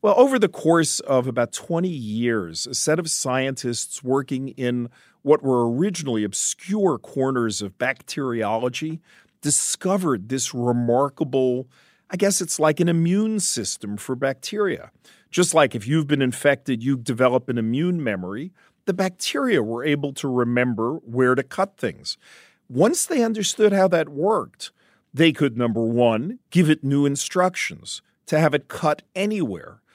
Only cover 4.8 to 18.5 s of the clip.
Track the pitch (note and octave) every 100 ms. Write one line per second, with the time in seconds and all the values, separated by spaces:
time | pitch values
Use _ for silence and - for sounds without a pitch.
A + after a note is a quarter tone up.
4.8 | A#2+ - _ _ C#3 D3+ C#3 B2 A#2 B2
5.8 | G3+ E3+ C#3 A2 G2+ - - - F#3 G#3+
6.8 | F#3+ A#2+ - C3+ C3 B2+ A2+ G2+ G2+ -
7.8 | B2+ C3 - - C3 A#2 G#2 A2+ B2 A#2
8.8 | D#3+ D#3+ - _ _ _ D3 C#3+ - -
9.8 | F#3 G3 F3 A2 A2 C3+ - B2 A#2+ A#2+
10.8 | A#2+ B2 C#3 - C#3+ C3+ B2+ B2 B2+ _
11.8 | _ _ _ F3+ G3+ F#3+ F3 - D#3 D3+
12.8 | E3+ E3 E3 G3 A3 G#3+ - A#2+ - -
13.8 | G2+ - - B2+ C3+ B2+ - G#3 G3+ C3
14.8 | - _ _ _ _ - F3+ D#3+ C#3 A2+
15.8 | G#2 D#3+ C#3+ C#3+ B2+ - D3 C3 - A#2
16.8 | B2+ C3 A#2 A#2 B2+ B2 C3 A#2+ A2 C3
17.8 | F3 F3 B2 F#2+ F2+ G#2+ F3+